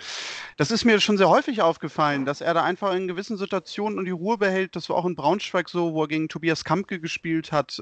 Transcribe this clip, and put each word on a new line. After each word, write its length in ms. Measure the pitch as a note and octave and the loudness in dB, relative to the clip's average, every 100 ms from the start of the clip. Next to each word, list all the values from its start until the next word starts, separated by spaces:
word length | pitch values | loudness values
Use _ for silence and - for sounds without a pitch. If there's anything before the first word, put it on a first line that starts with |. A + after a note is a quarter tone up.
| - - - - - - | -12 -12 -10 -12 -10 -2
das 140 | D3 | 0
ist 160 | A3+ A#3+ | 2 4
mir 140 | G#3 | 4
schon 180 | G3 G3+ | 4 4
sehr 100 | F#3 | 6
häufig 320 | G3+ D4+ A3 | 6 4 2
aufgefallen, 640 | E3+ E3 D#3+ - D3+ C#3+ | 2 2 -4 0 2 2
dass 160 | C3+ C#3+ | -2 -2
er 140 | B2 | 0
da 80 | E3 | 2
einfach 320 | D#3 F3+ G3+ | 0 0 -2
in 140 | F#3 F#3 | -2 -4
gewissen 280 | F3+ G3+ G#3 | -6 -6 -6
Situationen 600 | F#3+ F#3+ - - G#3 G3+ | -4 -4 -6 -6 -4 -4
und 80 | F3+ | -4
die 40 | |
Ruhe 280 | F3+ F#3 A3+ | -4 -2 0
behält. 360 | G3+ F#3+ F#3+ | 2 2 -2
Das 140 | F3 - | -6 -2
war 80 | - | 0
auch 80 | |
in 120 | F3 D#3+ | 0 0
Braunschweig 520 | C#3+ G3+ - F#3 E3 | 0 0 0 -2 -2
so, 240 | F3+ E3+ | -2 0
wo 120 | D#3+ | 0
er 40 | D3+ | 0
gegen 220 | D#3 D#3 | 0 -2
Tobias 340 | D#3+ D#3+ D#3 | -2 -2 0
Kampke 340 | - D#3+ G3 F#3 | 0 0 0 -6
gespielt 540 | D#3+ - E3 D#3+ D#3 | -8 -6 -4 -4 0
hat, 260 | D3+ C3+ - | -2 -2 -4